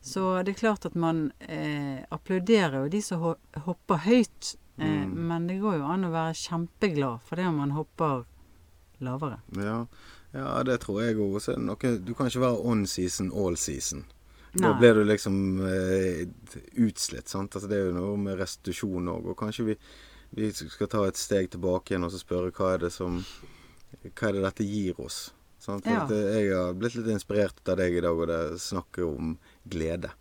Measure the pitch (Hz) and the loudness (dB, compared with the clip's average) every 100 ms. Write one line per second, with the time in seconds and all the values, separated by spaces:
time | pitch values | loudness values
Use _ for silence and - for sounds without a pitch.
0 | - - 185 185 185 196 226 208 170 170 | -6 -2 2 2 0 0 0 0 -2 0
1 | 165 165 151 - - 156 151 147 143 135 | 2 2 0 -4 -10 -6 -4 -2 -4 -6
2 | - 156 - 190 180 226 175 135 139 196 | -8 -10 -2 -2 6 6 6 2 0 -2
3 | 208 180 170 165 - - 147 175 - 170 | -2 -2 -2 -2 -8 -10 -6 -8 0 0
4 | 170 247 220 - - - - - 156 101 | 6 6 6 0 -12 -12 -18 -4 0 0
5 | 190 185 170 170 170 190 208 170 143 185 | 0 -2 -2 -2 -2 -2 0 0 0 0
6 | 185 165 160 160 - 170 170 - 208 147 | 0 0 -2 -4 -4 -4 -4 -2 0 2
7 | 135 117 - 165 185 156 143 143 151 - | 0 -2 -6 -2 0 2 0 -2 -4 -2
8 | 160 131 117 - - - - - - - | 0 0 -4 -18 -20 -20 -20 -20 -20 -10
9 | 127 131 151 113 - 95 101 113 120 - | -6 -4 -6 -8 -10 -4 -2 -2 -6 -12
10 | - - - 135 135 127 131 123 - 101 | -20 -20 -14 -8 -4 -2 0 0 -2 -2
11 | 117 110 101 98 - - - 107 127 113 | 0 2 0 0 -2 -2 -2 -2 0 -2
12 | 92 117 131 123 127 117 120 113 98 - | -4 -2 -2 2 2 2 2 2 2 0
13 | 90 - 92 - 95 85 - 67 - 71 | -2 0 -2 0 0 0 -2 -4 -6 -8
14 | 78 - - - - 180 180 135 120 110 | -12 -20 -20 -20 -2 4 4 8 10 10
15 | 104 107 - 98 98 95 95 95 92 95 | 6 4 2 2 2 0 0 0 2 2
16 | 92 85 90 - - - - - 113 - | 2 0 -6 -10 -18 -18 -10 2 2 2
17 | - 62 - 98 101 98 98 101 95 87 | -6 -6 -6 -6 -4 -6 -2 0 2 0
18 | 92 101 98 92 92 - - 87 107 90 | -2 -2 -2 -2 -4 -6 -6 -4 -2 -2
19 | 87 82 85 90 107 - 110 107 - - | -2 -4 -6 -6 -6 -2 -2 -2 -8 -20
20 | - - - - 107 98 78 - 101 107 | -20 -20 -14 -4 -2 -4 -10 -4 -2 2
21 | 98 - - 98 92 90 90 90 - 95 | 0 0 0 0 0 -2 0 0 0 -2
22 | 87 90 - 90 90 - 95 92 85 - | -2 -6 -4 -2 -2 0 0 2 -2 -4
23 | 90 87 92 - - - - - - - | -4 -4 -6 -14 -20 -20 -20 -20 -20 -18
24 | - - 110 98 95 - 104 104 95 85 | -18 -4 -2 0 0 0 -2 0 -2 -4
25 | - - - - - - - 101 214 233 | -8 -10 -12 -18 -20 -16 -8 -6 0 0
26 | 143 107 98 110 101 95 90 90 117 117 | 2 0 2 2 2 2 0 -2 -4 -2
27 | 113 104 - 104 98 - - 92 90 87 | -2 -2 0 2 2 0 -2 2 4 2
28 | 85 82 82 82 80 85 - 92 - - | 2 2 0 0 -2 -4 -4 -6 -6 -4
29 | 87 69 80 80 - - - 87 80 85 | -2 -2 -4 -6 -10 -20 -8 -4 -2 -2
30 | 80 - | -6 -12